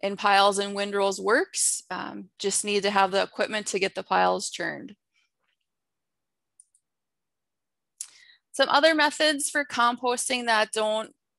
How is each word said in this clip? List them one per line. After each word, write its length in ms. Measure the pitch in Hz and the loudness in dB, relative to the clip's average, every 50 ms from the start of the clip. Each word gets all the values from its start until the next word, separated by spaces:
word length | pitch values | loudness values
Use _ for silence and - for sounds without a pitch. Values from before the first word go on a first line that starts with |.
in 160 | - 202 202 | -6 -6 -4
piles 420 | - - 202 196 196 196 202 196 202 | 0 2 4 6 6 6 4 4 2
and 160 | 202 202 202 | -2 -4 -4
windrows 460 | 196 202 202 202 202 196 196 190 196 | -4 -4 -2 0 0 0 0 0 -2
works. 640 | 190 196 226 302 392 - - - - - - - - - | 0 2 2 2 2 0 -2 -2 0 0 -2 -4 -6 -10
Um, 380 | 185 180 - - - 202 190 - _ - | -10 -8 -8 -10 -12 -14 -16 -18 _ -6
just 240 | - 196 196 - - | -4 -2 -2 -2 -2
need 180 | 208 202 202 | 0 -2 0
to 80 | 190 202 | 0 2
have 220 | 208 196 196 185 | 4 4 2 4
the 100 | 190 196 | 2 0
equipment 460 | 185 - - - 214 - 220 208 202 - | -2 -2 -2 -4 -4 -4 -4 -6 -6 -4
to 100 | - 190 | -4 -2
get 160 | 190 190 - | -2 -4 -4
the 80 | 190 | -6
piles 480 | 190 - 190 185 185 185 185 185 - - | -4 -2 0 2 2 2 2 0 -4 -8
churned. 460 | - - 175 160 147 139 - - 202 _ _ _ _ _ _ _ _ _ _ _ _ _ _ _ _ _ _ _ _ _ _ _ _ _ _ _ _ _ _ _ _ _ _ _ _ _ _ _ _ _ _ _ _ _ _ _ _ _ _ _ _ _ _ _ _ _ _ _ _ - - - - - - _ _ _ _ _ | -8 -8 -8 -8 -8 -10 -14 -16 -20 _ _ _ _ _ _ _ _ _ _ _ _ _ _ _ _ _ _ _ _ _ _ _ _ _ _ _ _ _ _ _ _ _ _ _ _ _ _ _ _ _ _ _ _ _ _ _ _ _ _ _ _ _ _ _ _ _ _ _ _ -16 -16 -16 -16 -20 -20 _ _ _ _ _
Some 180 | - - 269 - | -2 -2 0 2
other 260 | - 285 294 320 320 | 4 4 4 4 4
methods 540 | 302 294 302 - - 311 311 302 277 - - | 4 2 0 2 2 0 0 0 0 -4 -4
for 160 | - 294 285 | -4 -4 -4
composting 840 | - - 247 240 240 247 240 254 247 247 240 - - 254 247 240 | -4 0 0 2 2 0 0 -2 -2 -2 -2 -2 -4 -4 -4 0
that 260 | 233 226 214 220 - | 0 2 2 2 0
don't 420 | - 220 214 214 214 220 220 - _ _ _ _ _ | -2 -2 -2 -2 -2 -4 -6 -8 _ _ _ _ _